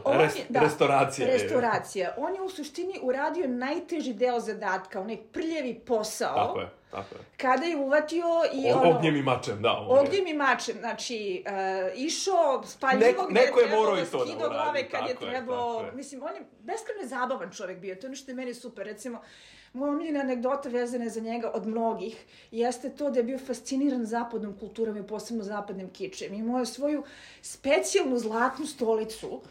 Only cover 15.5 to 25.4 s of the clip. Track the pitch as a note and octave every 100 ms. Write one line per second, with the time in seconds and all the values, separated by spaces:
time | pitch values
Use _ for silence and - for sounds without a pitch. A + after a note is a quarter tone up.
15.5 | B3 A#3+ A3+ A3 B3+ C#4+ C4+ C#4+ G4+ D4
16.5 | _ G#3+ G#4+ A4 G#4+ C4 B3 B3 C4 F3
17.5 | - F#3+ F3+ F#3+ F#3 C4 C4+ - B3+ B3+
18.5 | A#3+ B3 A3 G3 G#3 B3+ A3+ - - -
19.5 | - - B3 C#4+ D4 E4 C#4+ C4+ B3 B3
20.5 | C#4 C#4 A#3+ A#3+ B3 A#3 G#3+ A3 A#3 A3+
21.5 | A3 G3 A3+ A3+ G#3 A3+ A3 - - -
22.5 | A3+ A#3+ B3 C#4 - D4 B3 A#3 C4 -
23.5 | B3 - C4+ C#4+ B3+ A3 A#3 A#3 A3+ G#3
24.5 | G3 G#3+ - A3 G#3 F#3+ G#3+ - A#3